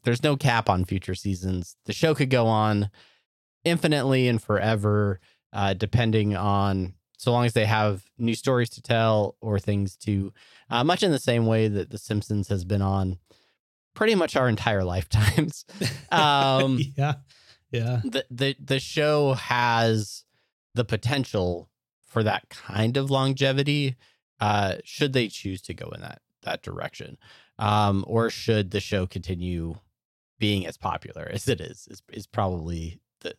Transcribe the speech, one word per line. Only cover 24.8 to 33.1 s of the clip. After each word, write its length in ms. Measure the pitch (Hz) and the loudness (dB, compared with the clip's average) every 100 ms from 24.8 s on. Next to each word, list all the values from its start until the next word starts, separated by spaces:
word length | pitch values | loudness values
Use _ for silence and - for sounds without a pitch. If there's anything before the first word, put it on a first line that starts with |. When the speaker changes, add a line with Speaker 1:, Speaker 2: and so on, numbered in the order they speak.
| - | -10
Speaker 1:
should 260 | - 147 | -2 0
they 160 | 131 110 | 2 -2
choose 340 | - 98 95 | -4 -8 -8
to 100 | - | -10
go 160 | - 80 | -14 -12
in 100 | - | -12
that, 200 | - - _ _ | -16 -18 _ _
that 180 | - - | -8 -8
direction. 540 | - 90 - - - - - - _ - | -8 -10 -10 -12 -18 -18 -20 -20 _ -4
Um, 460 | 104 104 104 98 - | 0 2 2 0 0
or 220 | 113 113 | -2 -2
should 420 | - - 110 95 | -4 0 0 0
the 80 | 98 | -4
show 260 | - 101 90 | -2 -4 -4
continue 720 | 98 87 90 90 87 82 78 _ _ _ _ _ _ | -6 -8 -6 -4 -4 -6 -10 _ _ _ _ _ _
being 260 | 104 101 82 | 0 0 -4
as 100 | - | -6
popular 500 | 95 - - - 80 | -6 -6 -10 -14 -8
as 180 | 101 - | -6 -4
it 100 | 104 | -4
is, 280 | 82 - - | -6 -14 -20
is, 140 | - _ | -20 _
is 140 | 117 - | -16 -8
probably 720 | - 98 90 80 85 82 87 _ | -2 -2 -2 -6 -6 -8 -12 _